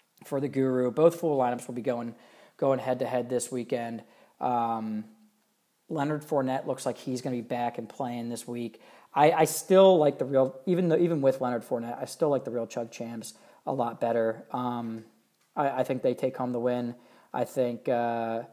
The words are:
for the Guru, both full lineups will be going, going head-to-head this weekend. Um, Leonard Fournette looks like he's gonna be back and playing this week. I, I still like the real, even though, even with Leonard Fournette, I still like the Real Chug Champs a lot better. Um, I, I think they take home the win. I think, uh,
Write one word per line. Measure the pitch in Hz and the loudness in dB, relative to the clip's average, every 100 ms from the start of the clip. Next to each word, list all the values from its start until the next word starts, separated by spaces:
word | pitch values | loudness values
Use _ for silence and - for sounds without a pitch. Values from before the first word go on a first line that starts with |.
| _ _ | _ _
for | - 139 | -6 -4
the | 139 | -2
Guru, | 135 131 127 123 | 0 2 2 0
both | 113 165 165 | 4 4 4
full | 165 139 | 0 2
lineups | 123 120 - | 0 -2 -6
will | |
be | 120 | -6
going, | 123 120 120 113 - - - - | -4 -4 -6 -12 -20 -20 -20 -2
going | 139 131 | 0 2
head-to-head | 123 123 120 123 120 | 0 -2 -2 -2 -2
this | 123 - | -4 -2
weekend. | 127 117 120 117 113 - - _ - | -6 -4 -4 -6 -10 -14 -20 _ -6
Um, | - 123 117 113 110 107 110 - _ _ _ _ _ _ - | -2 0 0 -2 -4 -6 -8 -16 _ _ _ _ _ _ -8
Leonard | 160 143 151 | -4 -2 -4
Fournette | 147 147 131 131 - | -2 0 0 -2 -4
looks | 127 135 | -4 -4
like | 117 | -6
he's | - 127 | -6 -6
gonna | 135 123 | -4 -6
be | |
back | 113 120 120 117 | -4 -4 -4 -4
and | 110 | -8
playing | - 123 120 117 | -6 -6 -6 -6
this | 117 - | -8 -8
week. | 120 117 - - - - | -8 -8 -10 -20 -20 -4
I, | - 151 | 4 6
I | 170 | 6
still | 156 - - 190 190 180 | 2 0 4 8 10 8
like | 147 143 | 4 2
the | |
real, | 135 135 135 - - | 2 4 2 0 -2
even | 175 175 | 2 2
though, | 156 | 4
even | 170 160 | 2 4
with | 135 131 | 2 2
Leonard | 127 120 | 0 -2
Fournette, | - 120 117 - | -2 -4 -4 -8
I | 135 | -10
still | - 156 | -2 2
like | 135 | 2
the | 127 | -2
Real | 117 113 | -6 -4
Chug | - 117 | -6 -8
Champs | - 117 117 107 - - - - | -8 -10 -10 -12 -16 -20 -10 -4
a | |
lot | 135 117 - | -2 -2 -2
better. | 117 117 113 113 - | 0 2 0 -2 -6
Um, | 127 123 120 117 113 110 _ _ _ _ | -6 -4 -4 -6 -10 -14 _ _ _ _
I, | - 139 | -4 -2
I | 127 | 0
think | 127 127 | -2 0
they | 131 | 0
take | 123 131 127 | 0 -2 -2
home | 127 | -4
the | 123 | -2
win. | 123 123 120 120 - - _ | 0 -2 -4 -8 -18 -20 _
I | - | -6
think, | 123 - 123 117 - | -4 -2 -2 -2 -2
uh, | 120 120 117 113 113 120 | 0 0 -2 -2 -4 -8